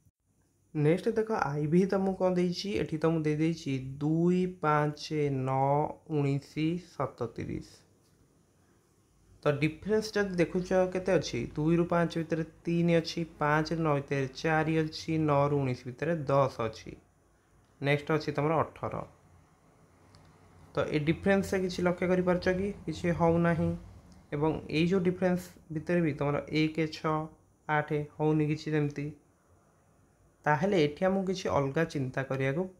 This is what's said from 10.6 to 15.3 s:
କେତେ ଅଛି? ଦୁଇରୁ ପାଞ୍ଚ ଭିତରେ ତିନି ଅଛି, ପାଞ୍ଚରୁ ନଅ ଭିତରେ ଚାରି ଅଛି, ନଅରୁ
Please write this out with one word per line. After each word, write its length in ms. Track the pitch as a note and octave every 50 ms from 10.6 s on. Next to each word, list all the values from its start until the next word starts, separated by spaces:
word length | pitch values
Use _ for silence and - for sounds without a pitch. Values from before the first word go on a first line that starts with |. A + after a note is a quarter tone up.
| F3+ - F#3+ F#3 F#3 F#3 F#3
କେତେ 180 | F#3 F#3 G3
ଅଛି? 400 | F#3 E3 - - - A#2+ A#2+ - -
ଦୁଇରୁ 300 | D3+ D3+ D#3+ E3+ E3+ E3+
ପାଞ୍ଚ 320 | E3+ F3 E3+ E3+ E3 -
ଭିତରେ 260 | E3+ D#3+ - E3 D#3+ D#3+
ତିନି 520 | - - - - E3+ F3 E3+ E3+ E3+ E3+
ଅଛି, 280 | E3 D#3+ E3 - F3 E3
ପାଞ୍ଚରୁ 580 | E3 - - D3+ D3 D3+ D#3 D#3 - E3+ D#3+
ନଅ 140 | E3 D#3 D3
ଭିତରେ 320 | C#3 C#3 - C#3+ C#3 C3+
ଚାରି 500 | C3 - - - E3 D#3+ D#3 D3+ D#3+ D#3+
ଅଛି, 400 | D#3+ D#3 D#3 D#3 - - - D#3+
ନଅରୁ 380 | D#3 D#3 D3+